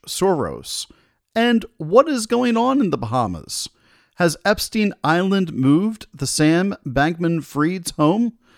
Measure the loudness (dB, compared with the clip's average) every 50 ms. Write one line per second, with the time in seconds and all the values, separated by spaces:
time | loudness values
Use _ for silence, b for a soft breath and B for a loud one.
0 | _ -10 -6 -2 0 0 0 0 -2 -4 -6 -10 -12 -12 -10 -10 -12 -12 b b
1 | b b b b b b -2 0 2 2 2 0 0 -4 _ -12 -4 2 4 4
2 | 4 4 2 -4 -2 -2 -2 0 0 0 0 0 0 2 2 2 0 0 0 -2
3 | -2 -2 0 0 0 -2 -4 -6 -10 -10 -10 -10 -10 -10 b b b b b b
4 | b b b b 0 0 0 0 0 0 0 0 -2 -4 -2 0 0 0 -2 -2
5 | -2 0 0 2 2 2 2 0 0 0 -2 0 4 4 4 4 2 0 -4 -6
6 | -12 -18 -12 -8 -6 -4 0 2 2 4 4 2 2 0 -4 -6 -8 -4 -2 0
7 | 0 0 0 -2 -2 -2 -2 -2 -4 -4 -2 -2 0 0 -2 -4 -8 -8 -2 0
8 | 2 2 2 2 0 -2 -4 _ b b b